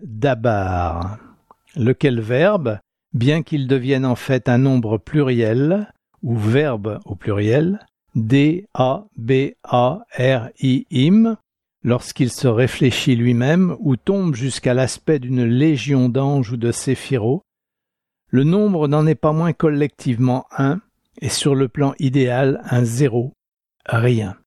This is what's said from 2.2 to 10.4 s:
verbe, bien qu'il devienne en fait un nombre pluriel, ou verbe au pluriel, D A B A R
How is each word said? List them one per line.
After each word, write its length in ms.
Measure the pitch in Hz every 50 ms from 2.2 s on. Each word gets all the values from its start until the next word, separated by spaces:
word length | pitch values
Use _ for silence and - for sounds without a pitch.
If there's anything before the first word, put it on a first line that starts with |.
verbe, 580 | 110 107 123 135 165 202 214 185 147 117 107 95 - _ _ _ _ _
bien 300 | - 117 117 139 151 165
qu'il 240 | 151 - 160 143 135
devienne 400 | 123 139 131 120 135 139 131 135
en 80 | 131 123
fait 340 | - - - 135 123 - 131
un 100 | 120 123
nombre 400 | 135 139 131 123 110 107 113 107
pluriel, 960 | - - - 156 143 131 127 117 113 107 113 127 139 156 185 208 208 - _ _ _ _ _ _
ou 140 | - 123 117
verbe 640 | 110 104 110 117 139 156 147 120 104 98 110 104 104 -
au 100 | - 107
pluriel, 680 | - - 110 101 101 104 107 117 143 160 180 202 214 - _ _ _ _ _ -
D 540 | 123 110 110 135 139 143 156 165 180 208 -
A 320 | - - 127 127 135 208 208 _ _
B 380 | - 113 113 131 131 139 - - _ -
A 400 | - 131 123 123 127 160 220 - - -
R 340 | - 127 131 135 120